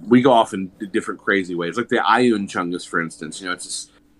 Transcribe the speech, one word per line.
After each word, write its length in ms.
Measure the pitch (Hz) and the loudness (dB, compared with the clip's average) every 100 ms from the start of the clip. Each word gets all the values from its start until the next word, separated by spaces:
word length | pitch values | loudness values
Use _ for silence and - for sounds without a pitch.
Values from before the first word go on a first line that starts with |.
| 104 | 4
we 120 | 123 | 4
go 100 | 127 | 6
off 200 | 120 110 | 6 4
in 140 | 98 95 - | -2 -10 -10
d-, 60 | 104 | -6
different 340 | 110 - 92 | -6 -6 -8
crazy 340 | - 98 90 | -2 -2 -2
ways, 220 | 87 85 113 | -4 -4 -4
like 120 | 117 | -2
the 100 | 117 | -2
Ioun 500 | 92 117 123 107 98 | 2 4 4 2 -2
Chungus, 380 | 104 87 87 - | -4 -4 -6 -4
for 120 | 90 | -4
instance. 400 | 82 - 78 - | -4 -8 -14 -12
You 60 | 92 | -8
know, 40 | |
it's 120 | 90 - | -8 -8
this 240 | - - _ _ _ | -12 -14 _ _ _